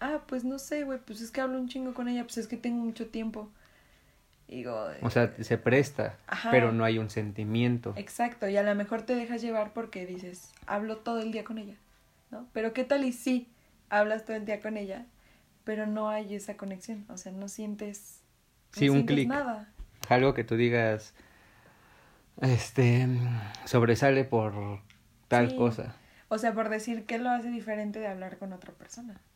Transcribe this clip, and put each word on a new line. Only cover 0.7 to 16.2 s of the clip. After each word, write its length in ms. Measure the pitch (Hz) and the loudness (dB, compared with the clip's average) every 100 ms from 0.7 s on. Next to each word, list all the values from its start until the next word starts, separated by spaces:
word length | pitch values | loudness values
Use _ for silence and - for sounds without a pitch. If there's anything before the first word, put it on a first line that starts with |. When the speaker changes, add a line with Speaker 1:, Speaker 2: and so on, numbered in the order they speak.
| 302 | -4
Speaker 1:
güey, 140 | 285 262 | -4 -6
pues 160 | - 214 | -8 -12
es 100 | 226 | -8
que 120 | 269 | -4
hablo 180 | 262 262 | -2 -2
un 80 | 247 | -4
chingo 240 | 262 254 | -6 -6
con 160 | 247 240 | -4 -2
ella, 140 | 247 | -2
pues 140 | 240 - | -4 -6
es 80 | 226 | -6
que 100 | 233 | -4
tengo 260 | 247 240 | -2 -2
mucho 260 | 233 226 220 | -2 -4 -8
tiempo. 420 | 226 220 220 214 - _ _ _ _ _ _ _ _ - | -6 -6 -8 -12 -16 _ _ _ _ _ _ _ _ -14
Y 80 | 120 | -10
digo, 300 | 123 113 104 71 | -6 -6 -6 -2
Speaker 2:
O 80 | 117 | 2
sea, 140 | 127 117 - | 4 4 2
Speaker 1:
eh, 80 | |
Speaker 2:
se 140 | 110 117 | 0 0
presta, 580 | - - - - 107 - - | 4 4 4 0 -4 -6 -8
Speaker 1:
ajá. 240 | - 226 | -6 4
Speaker 2:
pero 220 | 127 120 | 6 6
no 100 | 113 | 6
hay 140 | 113 113 | 4 2
un 140 | 110 | -2
sentimiento. 800 | 113 104 104 107 113 120 120 117 101 | -4 -4 -4 -2 2 2 2 -2 -8
Speaker 1:
Exacto, 500 | 101 - 240 240 196 | -8 -2 -4 -2 -2
y 80 | 202 | 2
a 60 | |
lo 120 | 208 | 2
mejor 280 | 202 202 226 | 2 0 -4
te 120 | - | -2
dejas 280 | 247 233 233 | -2 -2 -4
llevar 320 | 233 226 214 | -2 -2 -2
porque 320 | - 226 196 180 | -4 -8 -8 -8
dices, 440 | 180 180 185 - - - | -10 -12 -16 -20 -16 -6
"Hablo 300 | 208 220 220 | -4 -4 -6
todo 220 | 226 233 | -4 -4
el 100 | 220 | -4
día 140 | 220 | -6
con 140 | 214 220 | -8 -10
ella", 160 | 202 - _ _ _ _ _ | -12 -16 _ _ _ _ _
¿no? 180 | 233 247 | -16 -10
Pero 180 | - 226 | -4 -2
¿qué 120 | 226 | -2
tal 200 | 254 277 | 0 2
y 80 | 269 | 2
sí 360 | 247 - 254 247 _ _ _ - | -2 0 0 -2 _ _ _ -2
hablas 340 | 208 214 220 | 2 2 0
todo 100 | 220 220 | -4 -8
el 80 | 208 | -4
día 160 | 208 | -6
con 160 | 214 214 | -6 -8
ella, 260 | 202 196 240 _ _ _ _ _ | -8 -10 -14 _ _ _ _ _
pero 220 | - 214 214 | -6 -4 -2
no 220 | 214 214 | -2 -2
hay 260 | 214 | -2